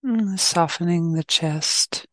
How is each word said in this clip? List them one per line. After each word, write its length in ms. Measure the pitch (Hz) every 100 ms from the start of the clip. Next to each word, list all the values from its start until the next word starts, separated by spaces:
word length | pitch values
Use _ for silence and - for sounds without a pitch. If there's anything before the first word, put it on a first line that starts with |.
Mm, 360 | 262 226 208 190
softening 720 | - 180 160 - 175 175 165
the 100 | 160
chest 800 | 156 - 160 151 - - - - -